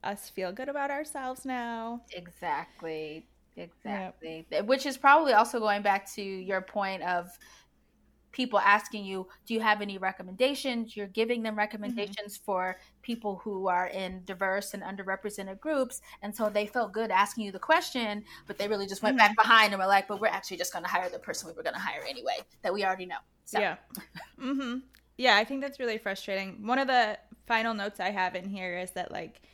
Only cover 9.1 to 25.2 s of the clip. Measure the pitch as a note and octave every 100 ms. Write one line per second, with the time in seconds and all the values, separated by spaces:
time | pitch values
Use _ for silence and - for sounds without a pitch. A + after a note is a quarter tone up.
9.1 | F#3+ F#3 - - A3 A3 G#3 G3+ F#3+ F#3+
10.1 | F#3+ F#3 F#3+ C4 C4+ C4+ A#3 A3+ G#3+ G3
11.1 | G#3 A3+ A#3+ A3 G#3+ G#3 G#3+ G#3 A#3 G3+
12.1 | G3+ G#3 - - F#3 F#3 F#3 - _ -
13.1 | A#3 G#3 F#3 A3 F#3+ F#3+ F3+ F#3 G3 F#3
14.1 | F#3 F3+ F#3 F#3+ G3 G3 G3 F3 G3 F#3+
15.1 | F#3+ G#3 G3+ F#3+ G3 D#4 D4 B3+ - -
16.1 | - G#3 G3+ G#3+ G#3 G#3 B3+ G#3+ G#3 A3+
17.1 | G3+ - - G3+ F#3 - D#4+ E4+ B3+ A3
18.1 | G#3 G#3+ - - G3+ G#3 G#3 G3 G3 G#3+
19.1 | B3+ G#3 G#3+ A3 A3+ G#3 G3 F#3+ G3 G3
20.1 | G3 G#3 F#3 - F3+ F3+ F3+ F3+ F3+ F#3
21.1 | F3 - - E3 E3 D#3+ - G3 - -
22.1 | C3 A#2+ - - _ G3 G3+ F#3+ F#3+ F3+
23.1 | D3+ _ _ - G3 G3 D#3 _ - -
24.1 | - - - C4 C#4 C4 B3+ - - _
25.1 | -